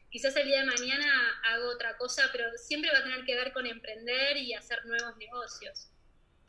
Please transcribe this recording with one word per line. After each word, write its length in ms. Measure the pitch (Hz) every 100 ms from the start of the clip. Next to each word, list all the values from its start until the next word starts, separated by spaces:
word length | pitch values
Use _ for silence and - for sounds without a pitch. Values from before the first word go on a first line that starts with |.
| -
Quizás 260 | 240 269 294
el 120 | 269
día 120 | 269
de 60 | 269
mañana 760 | 240 247 277 294 269 453 - 226
hago 240 | 226 240
otra 260 | 240 233 -
cosa, 340 | 247 - 269
pero 180 | 247 233 233
siempre 340 | - 302 320
va 80 | 269
a 40 |
tener 200 | 269 254
que 100 | 254
ver 200 | 247 254
con 120 | 262 240
emprender 680 | 226 - 220 233 254 277 285
y 180 | 240
hacer 320 | 214 - 233 233
nuevos 300 | 233 233 220
negocios. 720 | 214 240 220 - 202 - - _ _ _ _ _